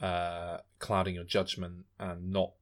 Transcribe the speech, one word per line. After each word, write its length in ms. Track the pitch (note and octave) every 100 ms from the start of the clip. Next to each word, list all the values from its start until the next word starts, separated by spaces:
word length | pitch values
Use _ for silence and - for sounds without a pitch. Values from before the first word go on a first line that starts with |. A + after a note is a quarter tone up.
uh, 560 | F#2 F2 F2 F2 F2 E2 - -
clouding 360 | - G2 F#2 F2
your 80 | F2
judgment 600 | G2 F#2 - F2 F2 - -
and 320 | F#2+ F2 F#2
not 220 | F#2+ F#2 -